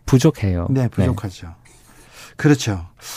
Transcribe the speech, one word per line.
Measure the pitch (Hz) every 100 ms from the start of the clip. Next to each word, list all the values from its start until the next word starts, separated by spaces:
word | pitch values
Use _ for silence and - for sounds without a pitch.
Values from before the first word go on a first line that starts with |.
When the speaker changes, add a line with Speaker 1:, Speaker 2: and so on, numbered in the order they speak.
| -
Speaker 1:
부족해요. | 131 160 - 98 90 85
Speaker 2:
네, | 135
Speaker 1:
네. | 120
Speaker 2:
부족하죠. | - 90 92 104 - 85 85 _ _ _ - - - - -
그렇죠. | 151 143 - 95 85 _ -